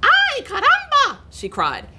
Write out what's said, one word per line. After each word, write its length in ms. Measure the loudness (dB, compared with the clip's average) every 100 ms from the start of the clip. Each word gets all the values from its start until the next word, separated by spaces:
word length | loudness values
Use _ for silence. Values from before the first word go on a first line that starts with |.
Ay, 400 | 4 4 2 -2
caramba! 760 | -8 -2 2 2 2 0 0 -2 -16
she 180 | -12 -12
cried. 400 | -4 -4 -4 -12